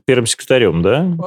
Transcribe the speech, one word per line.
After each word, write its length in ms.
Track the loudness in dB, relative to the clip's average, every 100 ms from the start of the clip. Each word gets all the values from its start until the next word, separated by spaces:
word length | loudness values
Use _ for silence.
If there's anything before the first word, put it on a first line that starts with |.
первым 220 | 0 0 0
секретарем, 540 | -6 0 2 2 2
да, 240 | 0 0 -2 -4